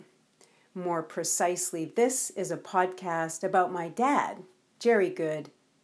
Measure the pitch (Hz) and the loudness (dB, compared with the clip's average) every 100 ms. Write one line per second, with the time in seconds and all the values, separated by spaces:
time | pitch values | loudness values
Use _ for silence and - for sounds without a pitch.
0 | - _ _ _ - _ _ 185 175 165 | -20 _ _ _ -20 _ _ -6 -2 -2
1 | 160 180 165 - 180 180 - 170 160 - | -4 -4 -2 2 2 0 -2 -4 -4 2
2 | 247 254 - - 180 160 - 185 185 185 | 2 2 -4 -4 -4 -6 -2 2 2 0
3 | 185 165 160 - 185 185 180 180 170 151 | -4 -2 -2 -2 0 2 2 0 -6 0
4 | 262 247 - - - _ _ - 233 220 | 2 2 0 -4 -16 _ _ -2 4 4
5 | 180 - 156 151 147 _ _ _ | 4 0 -4 -4 -8 _ _ _